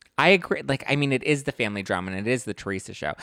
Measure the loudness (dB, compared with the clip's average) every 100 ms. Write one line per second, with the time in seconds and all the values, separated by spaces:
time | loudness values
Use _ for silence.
0 | _ 2 6 6 2 -4 -2 -2 0 2
1 | 2 2 2 0 -2 -2 -2 -2 -2 -2
2 | -2 -2 0 0 -2 -6 -6 -6 -6 -8
3 | -6 -6